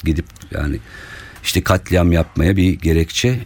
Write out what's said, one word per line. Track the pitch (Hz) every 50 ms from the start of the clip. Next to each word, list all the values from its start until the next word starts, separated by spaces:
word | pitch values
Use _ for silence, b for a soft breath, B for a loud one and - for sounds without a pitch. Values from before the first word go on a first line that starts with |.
| -
gidip | 82 78 71 - - - - - -
yani | - - 73 73 - 107 B B B B B B B B B B B B B
işte | - - - -
katliam | - 95 92 - - 92 90 87 87 85
yapmaya | 85 80 - - - 78 87 98
bir | 95 90 95 87
gerekçe, | 85 - 82 80 82 82 - - - - 123 127 123 -